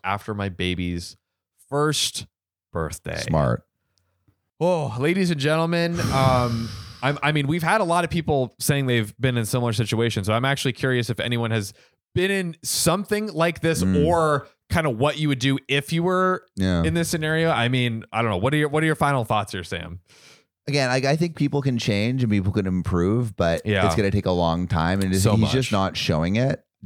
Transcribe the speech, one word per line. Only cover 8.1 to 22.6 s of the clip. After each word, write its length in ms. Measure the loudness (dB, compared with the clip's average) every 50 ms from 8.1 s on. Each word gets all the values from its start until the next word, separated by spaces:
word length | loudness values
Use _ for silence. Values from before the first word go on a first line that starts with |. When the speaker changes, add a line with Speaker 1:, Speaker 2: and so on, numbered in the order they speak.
| -2 -2 -2 0 0 0 0 -2 -4 -4
Speaker 1:
saying 280 | -2 0 0 2 2 2
they've 260 | 2 2 0 -2 -4 -2
been 180 | -2 0 0 0
in 80 | -2
similar 280 | 0 0 0 0 0 0
situations, 540 | 0 0 0 0 0 0 0 0 -2 0 0
so 60 | 0
I'm 120 | 0 2
actually 280 | 0 -2 0 -2 -4 -2
curious 360 | -2 -2 0 0 0 0 -2
if 100 | -4 -4
anyone 320 | -2 -2 -2 -2 -2 0
has 220 | 0 -2 -2 -4 -8 -16 -20 _ _ _ _ _ _
been 160 | -2 0 0
in 260 | 0 -2 -2 -4 -8 -8 -8
something 640 | -6 -4 0 2 2 2 2 0 -2 -4 -4 -4 -4
like 300 | -2 0 0 0 0 0
this 220 | -2 0 0 0 0
Speaker 2:
Mm. 220 | 2 2 2 4
Speaker 1:
or 420 | 4 4 2 2 2 0 0 -2 -8 _ _ _ _
kind 160 | -2 0 0
of 120 | 0 0 0
what 200 | 0 0 0 0
you 100 | 0 0
would 100 | 0 0
do 180 | 0 0 0 0 -2 -2
if 260 | -2 -2 0 -2 -2
you 100 | -2 0
were 400 | 0 0 0 0 0 0 -2 -6 _ _
Speaker 2:
Yeah. 280 | -2 0 2 2 2 2
Speaker 1:
in 100 | 0 0
this 140 | 0 0 -2
scenario. 400 | -2 -2 -2 -2 0 0 2 2
I 200 | 2 2 2 2
mean, 340 | 2 2 0 0 -2 -4 -8 -6
I 100 | -2 -2
don't 80 | 0 0
know. 60 | 0 0
What 160 | 0 0 2
are 40 | 2
your, 120 | 0 0
what 140 | 0 0 2
are 20 |
your 100 | 2 2
final 280 | 2 2 2 2 0 0
thoughts 280 | 0 0 -2 -2 -2
here, 120 | -6 -8 -8
Sam? 360 | -8 -8 -8 -8 -10 -12 -14 -16 _ -20 -20 -20 -20 -20 -20 _ _ _ _ _ -2
Speaker 2:
Again, 220 | -2 0 0 2
I, 60 | 0 0 2 2
I 40 | 2
think 200 | 2 0 -2 0
people 260 | -2 -2 0 0 0 0
can 160 | 0 -2 0
change 420 | 0 0 0 0 0 0 0 0
and 100 | 0 2
people 200 | 2 2 2 2
can 160 | 0 0